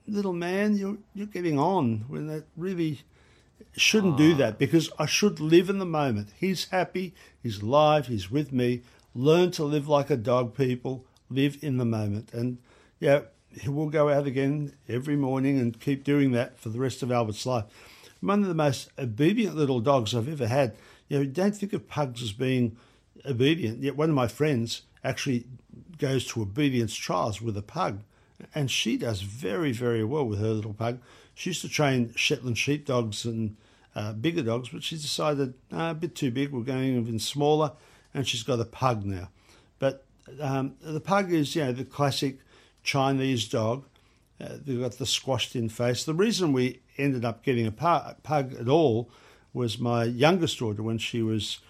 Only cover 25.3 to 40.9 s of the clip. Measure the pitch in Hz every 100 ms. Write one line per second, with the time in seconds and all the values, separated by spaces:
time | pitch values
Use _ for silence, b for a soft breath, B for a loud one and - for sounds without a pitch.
25.3 | 120 127 123 _ - - 160 139 131 -
26.3 | 117 98 107 143 127 110 - - 175 131
27.3 | 98 113 101 - 160 180 101 - b b
28.3 | b - 156 135 - 214 262 123 98 101
29.3 | 117 185 196 151 113 120 117 110 156 123
30.3 | 101 110 110 110 104 113 123 B B B
31.3 | - 185 160 - - 147 131 117 - -
32.3 | 131 123 110 - 147 147 123 110 104 120
33.3 | 113 107 - b b b - 107 110 160
34.3 | 170 113 120 127 165 - 160 143 - 156
35.3 | 139 135 - - 165 165 160 170 - 139
36.3 | 131 143 131 127 131 131 123 117 110 -
37.3 | 143 147 151 147 - b b b 143 123
38.3 | 117 127 120 110 - 131 110 98 92 90
39.3 | _ b b b - 135 135 _ _ -
40.3 | 135 143 135 135 - 156